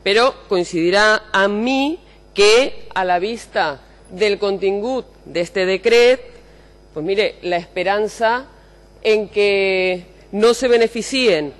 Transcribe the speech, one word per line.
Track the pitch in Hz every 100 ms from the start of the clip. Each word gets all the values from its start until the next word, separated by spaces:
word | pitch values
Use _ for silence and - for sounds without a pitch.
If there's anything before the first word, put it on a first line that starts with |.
però | 196 208 254 - -
coincidirà | 185 175 175 170 196 214 220 -
amb | 190 196 208
mi | 240 269 277 339 - - -
que, | - 208 226 277 - - -
a |
la | 185 180
vista | 202 226 - 214 165 131 - - -
del | 185 208 196
contingut | 202 196 196 202 226 262 226 - -
d'este | 151 175 202 185
decret, | 190 233 233 240 254 - - - - - - -
pues | 156
mire, | 160 196 202 -
la | 175 175
esperança | 170 185 180 202 214 - 226 240 277 - - - - -
en | 220 214 208
que | 208 202 196 196 185 185 180 175 - -
no | 196 226
se | 233 254
beneficien | 240 226 233 - 262 240 160 147